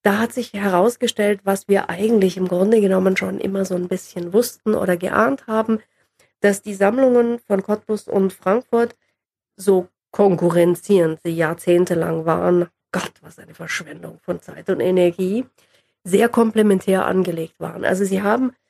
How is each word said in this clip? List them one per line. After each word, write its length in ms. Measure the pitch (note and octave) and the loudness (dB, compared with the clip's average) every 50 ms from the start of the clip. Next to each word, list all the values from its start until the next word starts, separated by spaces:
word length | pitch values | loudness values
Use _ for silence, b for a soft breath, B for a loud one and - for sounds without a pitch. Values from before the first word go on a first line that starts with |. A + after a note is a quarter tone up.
| - | -2
da 140 | G#3 G3 G#3 | 0 0 0
hat 140 | A3+ A#3 - | -2 -4 -4
sich 200 | B3+ A#3 - - | -8 -10 -8 -8
herausgestellt, 880 | G3+ G3 G3+ F#3 F3 F#3 A#3+ A#3 - B3 A3 - - G#3 G#3 G#3 G3 - | -4 -2 0 2 4 2 2 0 0 -4 -4 -2 0 0 0 0 -2 -2
was 220 | G3 G3 F#3+ - - | -2 -2 -2 0 0
wir 200 | G3 G3 - - | 0 0 0 -4
eigentlich 460 | F3 F3 G3+ A3 A#3 G#3+ F#3+ F#3 F3+ | -6 -4 0 2 2 4 2 2 0
im 120 | F#3+ F#3 F3+ | -2 -4 -2
Grunde 320 | F3+ F3+ F#3+ G#3 A#3 A3 | 0 0 2 2 4 2
genommen 340 | G3+ F#3+ F#3+ F#3+ F#3+ F#3+ F#3+ | 4 2 2 2 2 2 0
schon 220 | - G3 F#3+ F#3+ - | 0 -4 -6 -6 -6
immer 240 | - F#3+ G3 G3 F#3+ | -6 -6 -4 -4 -4
so 100 | F#3+ F#3 | -4 -4
ein 120 | F3+ F3+ | -6 -6
bisschen 460 | F3+ F#3 F#3 - - - F#3 F3 E3+ F3+ | -6 -6 -8 -8 -10 -12 -10 -8 -2 0
wussten 420 | A3 A#3+ B3 - _ - A3 G#3+ | 0 0 0 -4 _ -4 -2 -2
oder 220 | - G3 F#3 F3+ | 0 0 -2 -2
geahnt 500 | F3 F#3 - - - A3 B3+ C#4 C4+ - | -2 -2 -2 0 0 2 0 0 -4 -6
haben, 320 | - A3 A3 A3 A3 A3 G#3+ b b b b b b b b b b b b | -6 -4 -2 -2 -2 -2 -4 b b b b b b b b b b b b
dass 200 | - G3+ G3 G3+ | 0 0 0 0
die 120 | - G#3 G3+ | -6 -10 -4
Sammlungen 640 | F#3+ G3 G3 A3+ C4 C4+ B3+ B3 A#3+ A#3+ A#3 A#3 A#3 | 0 0 0 2 4 4 4 4 4 2 2 -2 -4
von 240 | _ - G#3 F#3+ F#3+ | _ -4 -4 -2 -2
Cottbus 460 | - G#3 G#3+ _ - G#3+ G#3 - - | -2 -4 -6 _ -6 -8 -6 -6 -4
und 240 | - G3+ F#3+ F#3+ - | 0 0 0 0 -2
Frankfurt, 640 | - - F#3 G3+ B3 B3+ - - A#3 A#3 A#3+ - _ _ _ _ _ _ _ _ _ _ _ _ | -4 -2 -2 -2 -2 -2 -2 0 0 0 -2 -4 _ _ _ _ _ _ _ _ _ _ _ _
so 320 | - F#3 G3+ G3 F3+ F3+ - _ _ _ _ | -6 0 2 2 2 0 -4 _ _ _ _
konkurrenzierend 1120 | - - G3+ G3 F3 D#3+ E3+ F3 E3 F3 E3+ F3 F3 E3+ - - G3+ F#3 E3+ D#3+ D#3+ - - | 0 2 2 2 2 2 0 0 2 4 4 2 2 -2 0 2 2 4 4 2 -2 -4 -6
sie 80 | E3+ | -6
jahrzehntelang 920 | E3 E3 E3 D#3 E3 E3+ - F3+ F3 F3 F3+ - F3+ E3+ E3 E3+ E3 E3 D#3+ | -2 -2 -2 -2 -2 -4 0 2 2 2 2 2 0 -2 -2 -2 -4 -4 -2
waren, 420 | E3 D#3+ F3 F3 F3+ F3+ F3 E3+ - _ _ _ _ | -2 -2 0 2 2 2 2 0 -2 _ _ _ _
Gott, 220 | - F#3 - - _ _ | -6 -6 -6 -6 _ _
was 180 | - D3 - - | -20 -20 -20 -20
eine 140 | - - D#3+ | -20 -20 -18
Verschwendung 640 | - E3 D#3 - - E3+ D#3 D3+ E3+ - D#3+ E3 - | -16 -12 -10 -10 -10 -10 -12 -18 -18 -18 -18 -18 -16
von 200 | - - F3 E3+ | -10 -8 -8 -8
Zeit 280 | - - - D#3 D#3+ - | -10 -16 -20 -12 -4 -4
und 120 | F#3 - | -2 0
Energie, 640 | - F#3 F#3 F3+ F3+ F3 E3+ - F#3 F#3 G3+ A#3+ C4 - _ _ _ _ _ _ _ _ _ _ - | 0 2 2 4 2 2 2 0 -4 -2 -2 -4 -6 -8 _ _ _ _ _ _ _ _ _ _ -8
sehr 240 | F3+ F3+ G3 A3+ | 0 2 2 2
komplementär 800 | A#3 A#3 A#3+ A#3 A3+ G#3+ A3 G#3+ G#3 G3 F#3+ - - F#3+ F#3+ - | 4 2 2 2 2 2 2 4 4 4 2 2 0 0 0 0
angelegt 540 | - F#3 F#3+ F#3 F3+ E3 E3 D#3+ E3+ _ - | 0 0 0 -2 -2 -4 -6 -8 -10 _ -12
waren. 260 | E3 - E3+ - - | -12 -10 -8 -4 -2
Also 180 | - F#3 F#3 G3+ | -2 0 0 -2
sie 180 | F#3+ F#3+ F#3+ | -2 -2 -2
haben, 320 | G3+ G3+ A3 B3 C4 B3 - _ _ _ | 0 0 0 0 0 -4 -4 _ _ _